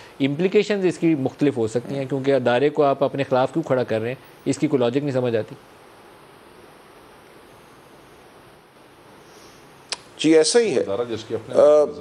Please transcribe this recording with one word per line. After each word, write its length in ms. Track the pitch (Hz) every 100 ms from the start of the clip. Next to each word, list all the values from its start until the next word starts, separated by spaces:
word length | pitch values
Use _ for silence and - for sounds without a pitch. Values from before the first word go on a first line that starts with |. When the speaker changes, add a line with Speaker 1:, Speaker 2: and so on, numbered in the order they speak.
| - -
Speaker 1:
Implications 640 | 139 143 185 208 202 202
इसकी 300 | 185 - 165
मुख्तलिफ 420 | 147 131 - 143 120
हो 120 | 110
सकती 260 | 123 -
हैं, 140 | 139 131
क्योंकि 220 | 139 139
अदारे 400 | 135 123 123 147
को 120 | 151
आप 200 | 143 135
अपने 220 | 139 139
खिलाफ 280 | 135 127 131
क्यों 120 | 165
खड़ा 200 | 151 127
कर 160 | 117 110
रहे 100 | 117
हैं, 80 | 131 - - 139
इसकी 220 | 131 151
कोई 120 | 139
logic 220 | 120 135
नहीं 100 | 143
समझ 240 | 127 123 110
आती। 200 | 107 127 - - - - - - - - - - - - - - - - - 156 - - - - - - - - - - - - _ - - - - - - - - - - - - - - -
Speaker 2:
जी, 140 | 156
ऐसा 240 | 160 156 240
ही 120 | 220
है। 120 | 120
Speaker 3:
अदारा 220 | 95 101
जिसके 300 | 120 107 -
अपने 200 | 113 -
Speaker 2:
अ, 60 | 131 147 151 147 -